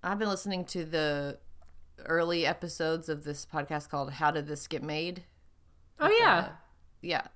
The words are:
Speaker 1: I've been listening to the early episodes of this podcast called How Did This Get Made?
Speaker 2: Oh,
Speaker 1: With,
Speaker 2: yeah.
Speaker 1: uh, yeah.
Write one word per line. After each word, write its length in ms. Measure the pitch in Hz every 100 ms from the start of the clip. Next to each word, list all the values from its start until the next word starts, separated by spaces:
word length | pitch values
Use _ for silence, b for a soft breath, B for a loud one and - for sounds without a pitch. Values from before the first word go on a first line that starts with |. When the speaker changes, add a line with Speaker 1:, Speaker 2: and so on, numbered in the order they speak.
Speaker 1:
I've 160 | 175 208
been 100 | 220
listening 360 | 190 202 185 175
to 180 | 185
the 540 | 160 160 151 143 143 - - - - - - -
early 420 | - 165 170 170 151
episodes 640 | 170 175 - 160 165 160
of 160 | 151
this 220 | 151 143 -
podcast 420 | 151 143 151 147
called 240 | 147 139
How 180 | 139 151
Did 160 | 151 147
This 200 | 143 -
Get 160 | 151
Made? 420 | 151 151 170 175 - _ - - - - - -
Speaker 2:
Oh, 100 | 302
Speaker 1:
With, 80 | 440
Speaker 2:
yeah. 160 | 440 175
Speaker 1:
uh, 100 | 175 - - - - -
yeah. 200 | 160 160 -